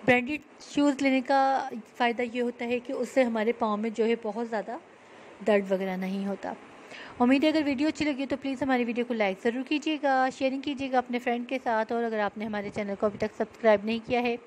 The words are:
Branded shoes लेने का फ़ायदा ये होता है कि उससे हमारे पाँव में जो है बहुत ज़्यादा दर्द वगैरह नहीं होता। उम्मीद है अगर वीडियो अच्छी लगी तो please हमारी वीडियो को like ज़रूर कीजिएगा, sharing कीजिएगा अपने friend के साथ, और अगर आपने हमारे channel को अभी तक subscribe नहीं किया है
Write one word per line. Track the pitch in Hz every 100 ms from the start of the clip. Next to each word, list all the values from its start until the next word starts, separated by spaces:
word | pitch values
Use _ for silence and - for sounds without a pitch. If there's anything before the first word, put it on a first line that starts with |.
| -
Branded | 247 247 302 - -
shoes | - - 285 277
लेने | 277 262
का | 262 277 269 269 269 233 -
फ़ायदा | - 240 233
ये | 247 247
होता | 240 240
है | 233 247
कि | 247
उससे | 262 240 269
हमारे | 240 226 214
पाँव | 233 220 208
में | 226
जो | 214
है | 220 226
बहुत | 220 202 233
ज़्यादा | 220 196 277 - - - - - -
दर्द | 202 208 190
वगैरह | 190 190 185
नहीं | 185 196 196
होता। | 190 - - - - - - - -
उम्मीद | 247 269
है | 311
अगर | 311
वीडियो | 294 254 302
अच्छी | -
लगी | 302 262 269
तो | 269
please | 269 262
हमारी | 277 254
वीडियो | 240 240 233
को |
like | 233 202 190
ज़रूर | 233 247
कीजिएगा, | 262 302 311 302 285 262 262
sharing | - 269 269
कीजिएगा | 285 262 269 254
अपने | 247 240
friend | 240 240 240
के | 262
साथ, | 254 220 220
और | 233
अगर | 233 220
आपने | 202 214
हमारे | 214 208 202
channel | 220 208
को | 196 214
अभी | 202
तक | 214
subscribe | - 220 - 226 208 214
नहीं | 226
किया | 220 247
है | 240 240